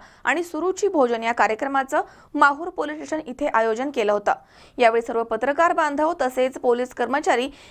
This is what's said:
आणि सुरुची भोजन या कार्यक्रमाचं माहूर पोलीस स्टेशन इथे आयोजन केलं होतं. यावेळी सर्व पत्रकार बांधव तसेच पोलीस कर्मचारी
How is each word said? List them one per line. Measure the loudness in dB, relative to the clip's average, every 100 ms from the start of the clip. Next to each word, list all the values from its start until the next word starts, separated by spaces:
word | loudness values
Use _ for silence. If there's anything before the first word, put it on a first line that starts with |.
| -2 -8
आणि | -2 -2
सुरुची | -4 -4 -4 -2 0
भोजन | 2 2 0
या | -2
कार्यक्रमाचं | 2 0 0 -2 -2 -2 -2 -4 -8 -10
माहूर | 4 4 4 -4
पोलीस | -6 -6 -6
स्टेशन | -6 -6 -6
इथे | -4 0
आयोजन | 2 2 0 -4
केलं | -2 0
होतं. | 0 0 -2 -6 -20 -14 2
यावेळी | 4 4
सर्व | 0 -4
पत्रकार | -2 -2 0 2 2
बांधव | 2 0 0 -2 0
तसेच | -2 0 -2 0
पोलीस | 0 0 0
कर्मचारी | -4 -2 0 2 0 0 -8 -20